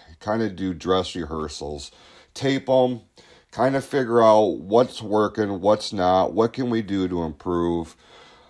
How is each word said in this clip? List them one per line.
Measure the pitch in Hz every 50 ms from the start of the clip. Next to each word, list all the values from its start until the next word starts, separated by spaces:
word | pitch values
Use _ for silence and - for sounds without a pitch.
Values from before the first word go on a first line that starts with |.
| - - - _
kind | - 104 107 113
of | 113 104 92
do | 85 98 95 87
dress | 76 - 87 92 92 90 - -
rehearsals, | 92 80 73 80 78 78 73 - - 73 73 76 73 71 - _ _ - - - - - _ _
tape | - 131 135 135 131 - -
'em, | 131 131 127 127 127 113 - _ _ _ - _ - _ _ _
kind | - 104 120 135 135
of | 135 127
figure | - 147 143 131 113 117 120
out | 113 110 107 107 110 95 76 -
what's | 78 95 104 117 127 - - -
working, | 117 98 104 107 107 101 - 110 104 101 101 85
what's | 92 104 107 104 - - 107
not, | 98 90 90 92 92 90 - 78
what | 101 117 117 -
can | 131 131 123
we | 117 113
do | 104 92 101 98 92 90
to | 90 85 85
improve. | 78 76 _ - 90 87 85 85 85 85 85 80 78 - _ _ _ - - - - - _ _